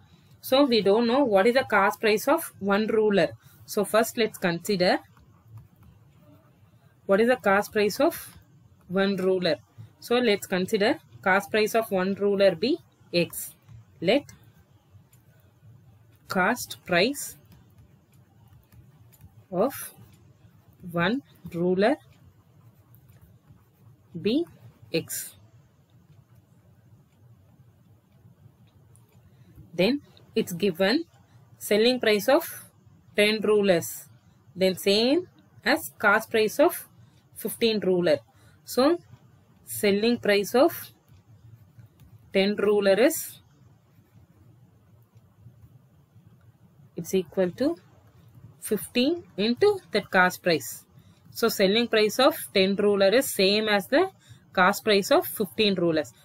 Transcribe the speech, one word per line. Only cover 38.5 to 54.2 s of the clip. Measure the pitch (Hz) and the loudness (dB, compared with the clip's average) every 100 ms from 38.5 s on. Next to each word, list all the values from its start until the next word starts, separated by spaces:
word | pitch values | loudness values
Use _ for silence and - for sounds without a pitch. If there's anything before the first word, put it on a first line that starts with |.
| _ - | _ -8
So | - 277 349 - - _ _ _ _ | 0 2 0 -6 -20 _ _ _ _
selling | - - 208 202 226 240 | -14 -2 0 2 0 0
price | 311 202 202 240 | 0 0 0 2
of | 320 - - _ _ - _ - - - - - - _ - - - | 2 0 -18 _ _ -20 _ -20 -20 -20 -20 -20 -20 _ -20 -20 -4
ten | 196 196 208 | 0 0 0
ruler | 208 208 196 | 0 2 2
is, | 190 294 - - - _ _ - _ _ _ _ - _ _ - _ _ _ _ _ _ _ _ _ - _ - - _ _ _ _ - _ - _ _ _ - - | 4 2 0 -12 -18 _ _ -20 _ _ _ _ -20 _ _ -20 _ _ _ _ _ _ _ _ _ -20 _ -20 -20 _ _ _ _ -20 _ -20 _ _ _ -18 -14
it's | 170 | -4
equal | 190 180 196 180 | -4 -4 -4 -4
to | - 285 339 _ _ _ _ - - - - | -2 -4 -4 _ _ _ _ -20 -20 -20 -16
fifteen | - 202 - 247 269 349 - - | -8 -8 -4 -2 -2 -2 -8 -6
into | 220 240 415 392 - | -4 2 2 0 -4
that | 208 - | -6 0
cost | 190 180 - | 2 2 0
price. | 180 151 - - - - - _ - | -2 -2 -4 -16 -20 -20 -20 _ -18
So | - 226 | -4 -4
selling | - 190 220 240 | 2 2 2 0
price | 220 214 - | 0 0 2
of | 285 311 - 202 | 2 2 -4 0
ten | 190 196 | 2 2
ruler | 208 196 196 | 0 4 4
is | 240 277 | 2 0
same | - 190 214 220 | 0 2 2 0
as | 202 - | -2 2
the | 277 381 - | 0 0 -4